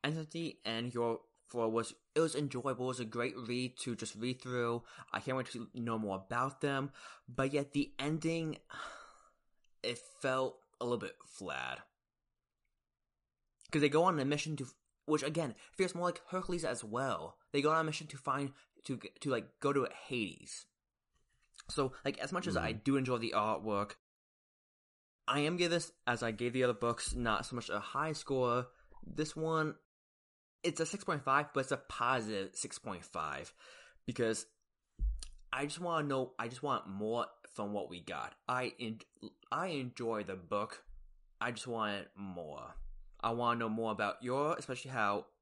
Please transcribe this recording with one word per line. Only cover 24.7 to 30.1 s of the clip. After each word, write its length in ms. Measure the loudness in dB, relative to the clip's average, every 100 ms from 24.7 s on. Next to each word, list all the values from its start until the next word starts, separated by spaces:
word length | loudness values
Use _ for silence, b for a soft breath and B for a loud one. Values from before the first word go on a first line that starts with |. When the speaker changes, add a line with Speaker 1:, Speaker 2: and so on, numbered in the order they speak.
| _ _ _ _ _ -2
Speaker 1:
I 140 | 2
am 160 | 2 2
giving 140 | 4
this, 220 | 2 0 -6 -2
as 160 | 0
I 100 | 0
gave 200 | 0 0
the 120 | 4
other 80 | 2
books, 400 | 4 2 0 -2
not 320 | 0 2 2 0
so 100 | -6
much 140 | -2
a 80 | -4
high 320 | -2 -2 -2
score. 540 | -2 0 4 6 4 2 b b b -10
This 280 | -2 -2 0
one, 400 | 2 2 2 -2 _ _ _